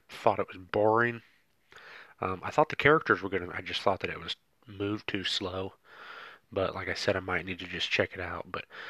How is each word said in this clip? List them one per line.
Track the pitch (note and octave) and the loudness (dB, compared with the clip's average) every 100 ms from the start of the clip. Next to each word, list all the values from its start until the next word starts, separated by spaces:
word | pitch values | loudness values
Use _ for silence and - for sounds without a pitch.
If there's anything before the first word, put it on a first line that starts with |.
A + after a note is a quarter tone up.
| - | -8
thought | - A2+ G2+ | 0 2 2
it | - | -2
was | F#2 | -8
boring. | F#2 G#2 G#2+ A2+ A#2+ A#2 - _ _ _ _ - - - - - | 0 4 6 6 4 0 -12 _ _ _ _ -20 -18 -18 -20 -4
Um, | F#2+ F#2 | -4 -2
I | - | 0
thought | - D#3 | 2 2
the | - | 4
characters | C#3+ D#3+ - F#2+ | 6 6 4 2
were | F#2+ | 0
good, | F#2 | -2
and | F2 | -4
I | F#2+ | -8
just | F2+ F2+ | -6 0
thought | G2+ F#2 | 0 0
that | F2+ | -2
it | F2 | -6
was | E2 - _ _ - | -10 -12 _ _ -14
moved | G2 G2+ G#2+ - | -6 -4 -4 -4
too | G2+ F2+ | -4 -2
slow. | - F#2+ F#2+ F#2+ - _ - - - - - _ | -2 -4 -4 -8 -10 _ -18 -16 -16 -16 -20 _
But | F#2+ F#2 | -2 -2
like | F#2+ F2+ | -2 -4
I | |
said, | - - F#2+ | 0 0 0
I | |
might | F#2 F2+ F#2 | 0 -2 -2
need | F2+ | -8
to | F2+ | -8
just | F2 - | -4 0
check | - F#2 | 2 0
it | F#2+ | -4
out. | F2 F2 - | -6 -8 -6
But | - - - | -8 -8 -14